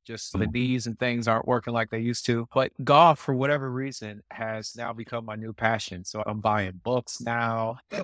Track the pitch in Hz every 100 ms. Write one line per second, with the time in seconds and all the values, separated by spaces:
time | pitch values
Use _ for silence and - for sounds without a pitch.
0 | - 113 - 104 110 117 127 127 117 110
1 | 127 120 117 110 - 123 120 117 110 113
2 | 117 120 - 117 117 135 131 - 127 143
3 | 170 151 - 127 135 147 135 127 135 127
4 | 110 104 - - 113 110 107 117 120 113
5 | 113 117 113 107 113 107 113 113 - 90
6 | 90 107 107 107 107 104 95 90 117 127
7 | - - 117 117 117 113 113 120 - 202